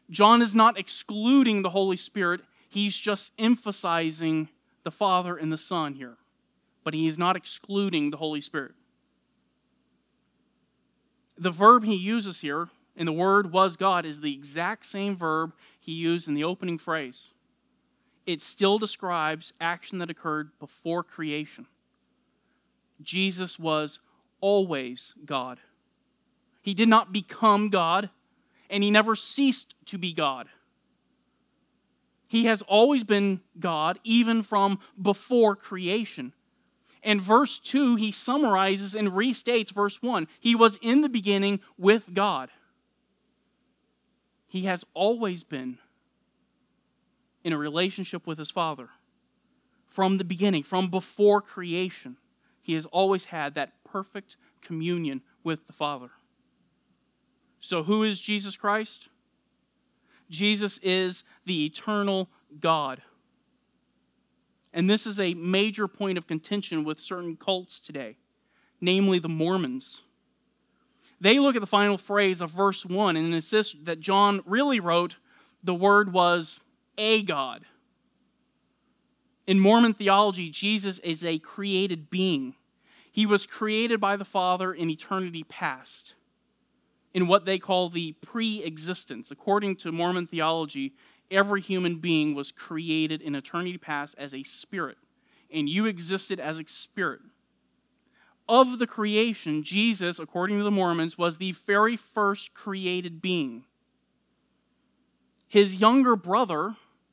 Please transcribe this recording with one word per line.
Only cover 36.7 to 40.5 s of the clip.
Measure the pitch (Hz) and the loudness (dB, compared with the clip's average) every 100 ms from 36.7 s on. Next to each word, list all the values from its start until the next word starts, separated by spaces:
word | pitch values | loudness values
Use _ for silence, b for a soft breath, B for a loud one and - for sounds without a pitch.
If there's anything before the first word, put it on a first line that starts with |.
| _ b b | _ b b
In | 214 208 | 0 0
verse | 190 226 285 - | 6 4 4 -2
two, | - 269 269 226 | -2 0 2 2
he | 214 | 0
summarizes | - - 277 262 190 190 196 196 | -2 0 2 4 4 2 0 -4
and | 214 208 | -4 -2
restates | 185 247 226 - 240 208 | 0 0 -2 0 -2 -2
verse | 202 202 - | -2 -2 -2
one. | 240 208 160 b | -4 -4 -4 b
He | 233 | 2